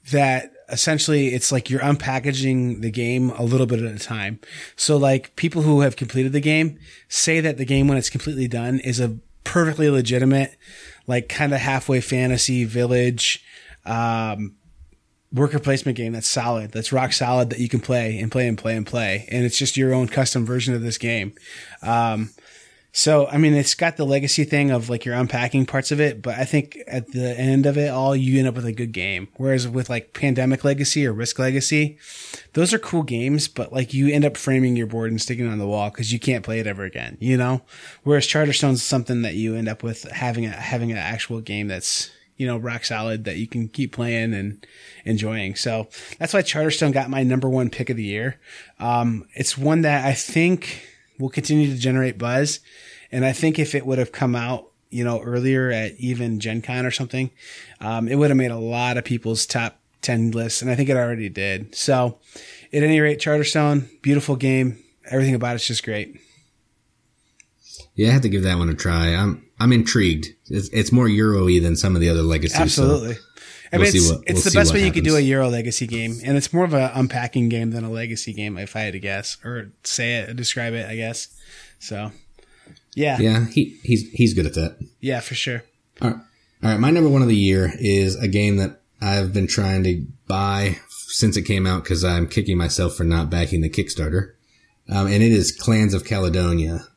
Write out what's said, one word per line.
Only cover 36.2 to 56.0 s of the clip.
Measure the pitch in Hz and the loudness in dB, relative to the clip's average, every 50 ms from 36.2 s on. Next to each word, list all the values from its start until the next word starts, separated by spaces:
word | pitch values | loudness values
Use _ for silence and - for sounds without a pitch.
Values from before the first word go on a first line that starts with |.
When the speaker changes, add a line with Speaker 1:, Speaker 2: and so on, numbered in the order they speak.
| - 143 127 113 95 | 0 0 -2 -2 -2
Speaker 1:
play | - 110 113 | -6 -6 -4
it | 110 | -4
ever | 104 98 98 98 | -6 -6 -8 -10
again, | 92 - 60 58 58 - - | -10 -10 -10 -12 -12 -12 -6
you | 107 123 131 | -2 0 2
know? | 127 123 123 131 127 _ _ - - - - - _ | 2 2 0 -2 -2 _ _ -20 -20 -20 -20 -20 _
Whereas | _ 139 147 143 135 | _ 2 2 2 2
Charterstone's | - - 151 151 143 135 - - 139 131 120 | 0 0 0 2 2 0 2 2 2 2 2
something | - - 139 131 117 - 127 120 | 0 0 -2 -2 0 0 -2 -2
that | 117 107 80 | -2 -2 -4
you | 101 113 110 110 | -4 -4 -4 -2
end | 113 113 110 | -4 -4 -4
up | 110 - - | -6 -6 -8
with | 117 117 - - - | -10 -10 -10 -14 -14
having | - - 131 123 113 117 117 | -10 -6 -4 -4 -4 -4 -6
a, | 110 | -6
having | 98 - 107 - 127 120 117 117 | -8 -10 -8 -6 -4 -4 -4 -4
an | 113 | -4
actual | 104 78 87 113 110 - - - - | -4 -6 -6 -6 -8 -8 -8 -8 -10
game | 76 - 101 104 107 | -8 -6 -6 -6 -4
that's, | 101 95 90 - - - - - - - _ _ _ _ | -6 -6 -6 -6 -4 -4 -4 -6 -8 -14 _ _ _ _
you | - 131 | -6 -4
know, | 123 120 | -4 -4
rock | 113 117 120 117 117 - | -4 -6 -8 -8 -8 -6
solid | - 117 107 110 113 110 110 110 | -6 -6 -4 -4 -4 -6 -6 -6
that | 104 85 | -8 -6
you | 87 113 | -6 -8
can | 113 - 120 113 | -6 -4 -6 -6
keep | 110 - - 123 120 | -6 -4 -6 -6 -6
playing | - - 120 120 117 113 113 113 110 | -4 -6 -4 -2 -2 -2 -2 -2 -2
and | 98 98 101 104 - - _ - - - - - - _ | -4 -4 -6 -8 -10 -18 _ -20 -20 -20 -20 -20 -12 _
enjoying. | - 113 104 110 107 110 113 98 95 101 | -2 -2 -2 -2 -4 -4 -4 -6 -6 -6
So | - - 127 113 110 107 - - - - - - | -6 -4 -4 -4 -4 -6 -8 -14 -20 -18 -20 -10
that's | _ 160 156 - | _ -6 0 0
why | 196 | 0
Charterstone | 180 - - 156 156 160 151 - 170 143 | 0 0 -2 0 0 0 2 2 2 2
got | 131 135 135 123 | 2 2 0 0
my | 135 135 | -2 0
number | 131 127 131 131 135 | 2 2 2 2 2
one | 131 127 131 127 117 | 2 2 2 0 0
pick | - - 123 - | -2 -4 -4 -4
of | 127 | -4
the | 113 107 | -4 -4
year. | 101 101 104 117 135 131 _ _ - - - - - _ _ | -4 -4 -4 -4 -6 -8 _ _ -20 -20 -20 -20 -20 _ _
Um, | - 120 120 120 117 120 113 107 - _ - | -2 0 2 2 2 0 0 -2 -6 _ -8
it's | - 135 - - | -4 -4 -4 -2
one | 135 135 151 160 165 | 0 0 2 4 4
that | 160 151 147 139 131 | 4 4 2 2 2
I | 139 131 | 0 0
think | - - - - 160 165 175 185 175 - - - - - - - _ _ _ _ - | -2 -4 -2 0 2 4 4 2 0 -2 -12 -14 -14 -18 -20 -20 _ _ _ _ -8
will | 131 131 | -8 -4
continue | - - - - 151 151 151 | -4 -4 -2 2 4 4 4
to | 143 135 | 2 0
generate | 127 120 131 127 131 131 127 107 | 0 0 0 2 2 0 0 -2
buzz. | 98 120 117 123 131 147 147 - - _ _ - - - - - - - _ | -4 -4 0 0 0 0 0 -4 -8 _ _ -20 -20 -20 -20 -20 -20 -18 _
And | - 127 131 | -2 0 0
I | 131 123 | 0 0
think | - 160 160 156 160 | 2 0 0 2 2
if | 151 - - | -2 0 -2
it | 139 127 | -4 -2
would | 131 131 | 0 0
have | 131 123 - - | 0 0 -2 -2
come | - 139 127 120 | -2 -2 0 0
out, | 120 117 120 127 110 - _ _ _ _ _ | 0 -2 -4 -4 -6 -8 _ _ _ _ _
you | - 123 120 | -6 -4 -2
know, | 120 117 113 | -2 -2 -4
earlier | - 120 120 123 123 131 135 131 127 127 | -4 -4 -4 0 2 2 2 2 2 0
at | 117 110 110 - - | 0 -2 -4 -6 -6
even | - | -6